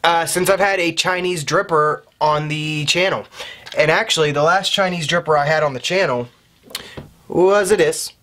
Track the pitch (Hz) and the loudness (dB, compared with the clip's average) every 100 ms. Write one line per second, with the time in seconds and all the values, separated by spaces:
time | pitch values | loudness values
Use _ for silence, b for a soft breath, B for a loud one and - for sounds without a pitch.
0 | 165 170 160 180 180 190 196 190 170 165 | 2 2 0 -2 0 2 2 2 -2 -2
1 | 175 180 180 180 135 160 196 160 151 147 | -2 -2 -2 -4 -2 -2 0 0 2 -2
2 | _ _ 151 151 151 151 151 151 147 170 | _ _ 0 0 -2 -4 -4 -4 -2 0
3 | 190 131 101 B B B B - 151 175 | 0 -2 -8 B B B B 0 2 2
4 | 220 - 151 143 151 185 185 - 190 180 | 0 0 0 2 2 2 0 -2 -2 -2
5 | 147 - 139 151 143 156 151 127 - 180 | -2 -4 2 0 2 0 0 -2 -2 0
6 | 175 123 120 _ _ _ _ - B B | 0 -2 -4 _ _ _ _ -16 B B
7 | B - _ - 185 202 190 202 151 160 | B -20 _ 2 4 4 2 2 2 0
8 | - _ | -8 _